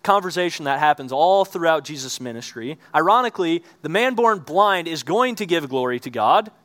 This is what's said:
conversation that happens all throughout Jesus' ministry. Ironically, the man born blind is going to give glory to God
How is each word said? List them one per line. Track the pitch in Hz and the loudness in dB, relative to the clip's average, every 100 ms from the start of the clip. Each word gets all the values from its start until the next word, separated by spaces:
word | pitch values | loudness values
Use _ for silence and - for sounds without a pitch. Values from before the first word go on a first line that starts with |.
conversation | - 202 185 165 175 - | 2 2 0 -2 -4 -2
that | 147 139 | -4 2
happens | 151 143 131 | 2 2 -2
all | 131 170 196 | 0 4 4
throughout | 190 185 165 156 | 2 0 2 0
Jesus' | 143 151 131 - | -2 -12 -10 -10
ministry. | 127 117 - 117 120 156 _ | -10 -10 -12 -10 -10 -12 _
Ironically, | 151 165 233 240 - 170 170 - _ | 0 4 2 2 -2 -2 -2 -6 _
the | 151 | -4
man | 185 254 | 0 0
born | 240 233 208 | 2 2 2
blind | 139 165 208 185 165 | -2 2 4 2 -2
is | 156 | -8
going | 123 208 254 | -2 0 0
to | 226 | -2
give | 196 170 139 | -2 -2 0
glory | 131 127 123 | -2 -2 -4
to | 131 | -6
God | 117 110 185 214 _ | 0 4 4 2 _